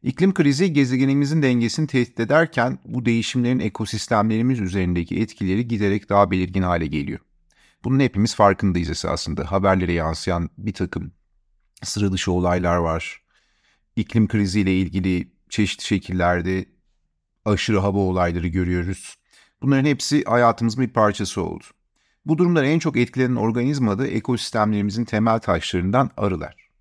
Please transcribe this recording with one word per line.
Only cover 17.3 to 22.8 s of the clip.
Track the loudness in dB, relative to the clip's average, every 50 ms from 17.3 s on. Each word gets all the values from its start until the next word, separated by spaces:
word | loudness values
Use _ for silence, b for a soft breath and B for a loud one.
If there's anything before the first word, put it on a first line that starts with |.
| _ _ _
aşırı | 0 0 0 0 0 0 2
hava | 2 2 0 0
olayları | 0 0 0 0 0 0 0 -2 -4 -2
görüyoruz. | -2 -2 0 0 0 -2 -2 -4 -8 -8 -12 -20 -20 _ b b b b b b b b
Bunların | 0 2 2 4 4
hepsi | 2 0 0 -2 0 0 0 0
hayatımızın | 2 2 4 4 4 4 2 -2 -2 -2 -2
bir | -4 -2
parçası | 2 2 2 2 2 -2 -6 -6 -4 -6
oldu. | -6 -6 -6 -10 -14 -20 _ _ _ _ _ _ _ _ _ _ _
Bu | -2 0 2
durumdan | 2 2 4 2 2
en | 2 2
çok | 0